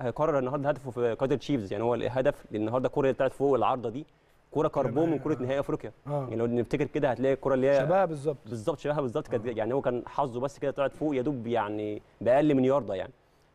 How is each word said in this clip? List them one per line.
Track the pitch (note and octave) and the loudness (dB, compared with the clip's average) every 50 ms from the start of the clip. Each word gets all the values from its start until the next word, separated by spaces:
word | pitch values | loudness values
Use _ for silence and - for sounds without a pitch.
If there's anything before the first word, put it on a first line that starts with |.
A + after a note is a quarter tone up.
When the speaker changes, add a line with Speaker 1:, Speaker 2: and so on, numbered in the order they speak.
Speaker 1:
هيقرر | C3 A#2+ A2 - D3+ D#3 D3+ C#3 | -2 -2 -2 0 0 2 2 2
النهاردة | B2+ B2+ C#3 D3+ C3+ C#3+ | 0 0 -2 -2 0 0
هدفه | D3+ B2+ C3+ C3 | -2 -2 -4 -8
في | A2 B2 A#2+ A#2 A2 | -4 0 0 0 0
كايزر | - C3+ C3 C#3+ | 0 0 0 0
تشيفز، | C3 - - D3 B2 G2+ F#2 | 0 0 0 -2 -2 -2 -2
يعني | G#2+ G2+ A2+ | -4 -2 0
هو | A#2 A#2+ | 0 0
الهدف | A#2 G#2+ G#2+ A#2+ C3 C3 C#3+ - - - - - | 0 0 -2 0 0 0 0 0 -2 -4 -8 -4
النهاردة | G#2+ G#2+ A2 A#2 C3 B2+ B2 | -2 -2 0 0 0 0 0
الكرة | - D3 | 0 2
اللي | C3+ C3+ B2 | 2 2 2
طلعت | - C3+ C3 - | 2 0 -2 0
فوق | - C3+ C#3+ C3+ | 0 2 2 4
العارضة | A#2+ G#2+ G#2+ C3 C3 A#2+ A#2 | 4 4 2 2 0 -2 -6
دي، | G#2+ C3+ D#3 - _ _ _ _ _ _ _ _ | -6 -8 -10 -14 _ _ _ _ _ _ _ _
كرة | - C#3+ D#3 D3+ | -2 0 0 0
كربون | - D3 C3+ B2 A2+ C#3+ E3 E3 | 2 0 0 0 2 2 2 2
من | D#3 C3+ | 0 0
كرة | C3 D3 D#3 | 0 -2 -2
Speaker 2:
تمام. | B2 B2+ | -2 -2
Speaker 1:
نهائي | B2 C3+ C#3 | -2 -2 -2
أفريقيا. | C3+ - D#3 D3 - A2+ - _ - C3+ | -2 -2 -4 -6 -6 -10 -14 _ -10 -6
Speaker 2:
آه. | C#3+ D3 C3+ | -4 -4 -4
Speaker 1:
يعني | A#2 A#2 | -4 -2
لو | A2 A#2 | -2 0
نفتكر | A#2+ A#2+ A#2+ A2+ - - C3 D3 | 0 0 0 0 0 0 -2 -2
كده | C3+ - D3+ C3+ B2 | -2 0 0 0 0
هتلاقي | A#2 A2+ C3 C3+ C3+ | 2 2 2 2 2
الكرة | - - C#3 C#3 | 2 2 0 2
اللي | C3 C3 C#3 | 4 4 4
هي | C#3 C#3 | 4 4
Speaker 2:
شبهها | C3 D3 F3+ G3 F#3+ | 4 4 4 2 2
بالظبط. | E3+ D#3+ C#3+ C3+ D#3 D3 - - | 2 0 -4 -4 -4 -4 -6 -8
Speaker 1:
بالظبط، | A2 A2+ A2+ G#2 E3 D#3 - | -10 -10 -6 -4 -4 -4 -2
شبهها | - C#3+ D3 D3+ | -2 -2 -2 0
بالظبط | C#3+ B2 G#2+ D3+ D3 - | -2 -2 -2 -4 -4 -2
كانت، | C3+ A#2 G#2 B2 | -4 -4 -2 -4
Speaker 2:
آه. | |
Speaker 1:
يعني | A2+ G#2+ A2 A2 B2+ | -4 -2 -2 0 0
هو | C#3 | 0
كان | A#2 C3 B2 A#2+ - | 0 0 -2 -2 -4
حظه | - - - C#3+ C3 A2+ B2 | -6 -4 -4 -2 -2 -2 -4
بس | B2+ C#3 - - | -6 -6 -6 -4
كده | D3 C#3 | -4 -4
طلعت | B2+ - C#3 C3 - | -2 -2 -2 -2 -2
فوق | - D3 D#3 D3 | -4 -4 -2 0
يا | B2+ | 0
دوب، | B2 D3+ D3 B2 A2 A#2 | 0 -2 -2 -4 -4 -2
يعني | A#2 A2+ G#2 G#2 G#2+ G#2+ G#2+ G#2+ G#2 G#2+ - _ _ - | 0 0 0 -2 -2 -4 -4 -4 -6 -8 -10 _ _ -2
بأقل | G#2+ A2+ B2 C#3+ - D3+ C#3+ | 2 4 4 6 6 6 6
من | C3 B2+ | 6 6
ياردة | B2+ C3+ C#3+ A2 G2+ G2 | 4 4 2 2 -2 -4
يعني. | F#2 F2+ - - _ _ _ _ _ _ _ _ | -6 -6 -8 -12 _ _ _ _ _ _ _ _